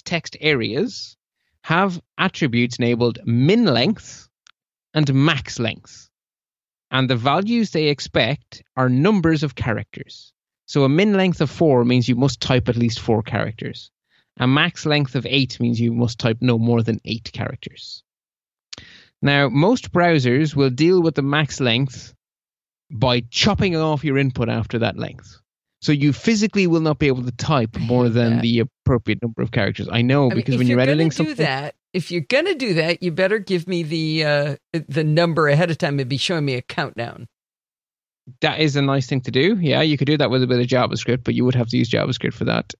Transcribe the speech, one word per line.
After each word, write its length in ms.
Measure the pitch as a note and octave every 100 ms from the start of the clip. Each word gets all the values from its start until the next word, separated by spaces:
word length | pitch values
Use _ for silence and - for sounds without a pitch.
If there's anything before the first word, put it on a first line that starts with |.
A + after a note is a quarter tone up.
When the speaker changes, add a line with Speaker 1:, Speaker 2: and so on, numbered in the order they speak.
Speaker 1:
text 320 | - E3+ - -
areas 760 | D#3 C#3 G#2+ A#2+ A#3 - - - _ _ _ _
have 380 | - E3 G3 F3 - -
attributes 600 | F3+ - B2 A#2 B2 A#2+
enabled 420 | A#2+ A#2+ A#2+ A2+
min 400 | - A#2 C#3 A3+
length 640 | G#3+ A#2 B2+ - - - - _ _ _ _ _ _
and 220 | D3+ C#3+
max 460 | C3+ D3+ C#3+ - -
length. 480 | A2+ - - - - _ _ _ _ _ _ _ -
And 180 | C3 C3
the 80 | B2
values 540 | B2+ D#3 G#3 A#3 G#3+
they 160 | D#3+ D3
expect 800 | C#3+ - D3+ A#2 D3 - - _ -
are 120 | B2+
numbers 560 | B2+ F3 G#3 D#3+ D#3
of 100 | D3
characters. 800 | - B2+ G#2+ G#2 - - - - _ _ _ -
So 160 | D3+
a 40 | C3+
min 260 | D3+ G#3+
length 260 | G3 F#3 -
of 100 | D3
four 340 | - E3 B2+
means 240 | A#2+ B2 A#2
you 80 | A#2+
must 240 | C#3 B2+
type 280 | - B2+ B2
at 80 | A#2
least 220 | A#2+ A2
four 240 | - A2
characters. 680 | A2 G#2+ G#2+ A2 B2 A#2 - _ _ _ _ -
A 80 | B2+
max 380 | C#3+ E3+ - D#3
length 280 | D3 C#3
of 120 | C3+ G#2+
eight 340 | C#3 C3 -
means 180 | A#2+ A#2
you 120 | A#2
must 260 | A#2 A#2+ -
type 200 | A#2+ A2+
no 180 | B2+ A#2
more 240 | A#2 A#2
than 160 | A2+ A#2
eight 260 | - A2+ -
characters. 720 | - - - - - - - _ _ _ _ _ _ _ - - - _ -
Now, 280 | C#3+ C#3+ C#3
most 440 | C3+ F3+ B3 -
browsers 640 | F3 F3 D#3+ B2 B2+ D#3 C#3+
will 140 | C3+
deal 320 | B2 D#3+ F#3
with 120 | E3
the 80 | D#3
max 380 | C#3 D3 D3+ -
length 540 | B2+ A#2 C3+ - - _ _ _ _ _ _ _ -
by 300 | A#2 B2 B2 A#2+
chopping 460 | - G#3 G3 G3+ D#3+
off 280 | D#3+ D3+
your 140 | D#3+ C3+
input 300 | C3+ B2+ A#2
after 320 | A#2 A2 A#2
that 160 | A2+ -
length. 400 | - - - - _ _ _ _
So 100 | -
you 200 | D3 C#3+
physically 540 | C3 - A3 G#3+ G3+ F#3
will 140 | E3
not 180 | D#3+ D3
be 100 | D3
able 160 | B2+
to 80 | B2
type 380 | B2+ - D3 A2 -
Speaker 2:
I 40 |
Speaker 1:
more 240 | A2+ B2
Speaker 2:
hate 100 | B2
Speaker 1:
than 160 | A#2 A#2 A#2
Speaker 2:
that. 60 |
Speaker 1:
the 180 | A#2+ A#2
appropriate 600 | A2 _ - B2 - G#2
number 220 | A#2 A2+
of 80 | A#2
characters. 380 | - G2+ - -
I 120 | A2+
know, 240 | A#2+ C#3 C3
Speaker 2:
I 20 |
mean, 80 | A#2
Speaker 1:
because 180 | A#2+
Speaker 2:
if 40 | B2
Speaker 1:
when 80 | B2
you're 100 | B2
Speaker 2:
you're 80 | C3
gonna 60 |
Speaker 1:
editing 160 | D3+ E3
Speaker 2:
do 40 | -
Speaker 1:
something 200 | A3+ B3
Speaker 2:
that, 380 | D#3 C3+ C#3+ - _
if 180 | F#3 -
you're 100 | E3+
gonna 320 | C#3+ B3+ F4+
do 200 | D#4+ B3+
that, 280 | E3 D#3+ E3+
you 80 | F3+
better 260 | D#3+ F#3+ A3
give 300 | F#3+ F3+ E3
me 140 | F3
the, 420 | D#3 E3 D#3+ D#3
uh, 320 | D3+ D3 D3 C#3 _ E3 -
the 160 | C#3+
number 440 | D#3 D#3 E3+ E3 D3+
ahead 220 | C#3+ F3
of 60 | D#3+
time 200 | E3 C#3
and 80 | B2+
be 80 | C3+
showing 280 | - E3+
me 100 | C#3+
a 80 | B2+
countdown. 640 | - - C#3 - A#2 - A#2 _ _ _ _ _ _ _ _ _ - -
Speaker 1:
That 200 | D#3 E3
is 160 | D#3 C#3
a 60 |
nice 260 | C#3 C3+ C3
thing 140 | C3+
to 100 | C3
do. 260 | B2+ E3 A3
Yeah, 220 | D#3+ B2+
you 160 | D#3 C#3+
could 80 | C#3
do 100 | D3+
that 120 | B2+
with 140 | C3
a 20 | B2
bit 140 | B2
of 80 | B2
JavaScript, 560 | B2+ A#2 A2 - B2
but 100 | B2
you 100 | A#2+
would 120 | B2 B2+
have 100 | A#2
to 60 | B2
use 140 | A#2+
JavaScript 440 | - - B2 -
for 100 | -
that. 280 | - A#1 -